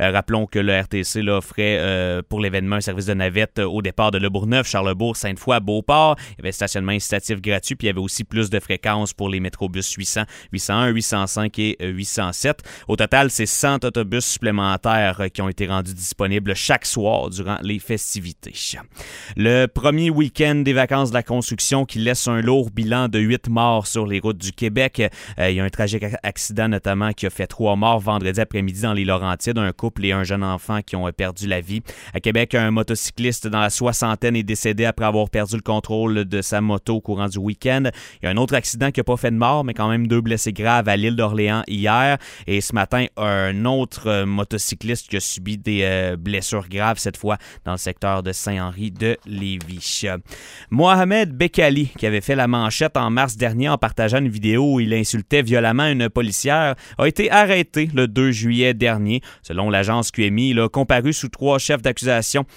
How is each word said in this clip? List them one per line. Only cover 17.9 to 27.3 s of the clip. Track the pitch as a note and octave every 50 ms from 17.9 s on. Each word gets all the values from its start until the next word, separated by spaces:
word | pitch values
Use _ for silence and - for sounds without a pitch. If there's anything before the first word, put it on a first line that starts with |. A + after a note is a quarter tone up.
| A2+ G#2 - - - G#2 E2+ F2 D2+ _ - - - - - - - - - - - - - - - - - - G#2
Le | - G#2 A2+ B2 B2+ C3
premier | A#2 - B2+ A#2+ D3 D3 D#3+ E3 E3
week-end | D#3 D3 D#3 B2+ - - D3+ D3 D3
des | D3 C#3 C#3 C3
vacances | C3 B2+ - C3+ C3+ C#3 A#2
de | A2+
la | B2 A#2
construction | - A#2 B2 A#2 - A#2 - - - C#3 C3+ C3+
qui | - - A2
laisse | A2 A#2+ B2+ - - B2
un | A#2 A2+
lourd | A2+ A#2+ C3 C#3 B2 G#2+
bilan | G#2 A#2 A2 G#2+ A#2+ B2+ B2+ A#2
de | G#2 A2
huit | G#2+ G#2+ B2 B2 - A#2+
morts | A2+ A#2 A#2 A#2+ A#2 A2 G2+
sur | - - A2+ G#2+
les | G2+ G2+ G2
routes | F#2+ A2 G#2+ E2+
du | F2+ G2 -
Québec. | - A#2+ A2 G#2 B2+ C3 C3 - - G#2+ G2 - - - - G2+ -
Euh, | F2 F#2
il | F#2
y | F#2+
a | F#2+
un | F#2+
tragique | - - G#2+ G2+ G#2+ G#2+ G#2
ac-, | G#2 A2 - -
accident | G#2 - - - - G#2+ A2 A2 A2+
notamment | G#2+ F#2+ - G2 G2 G2 G#2 G#2+ G#2
qui | - -
a | F#2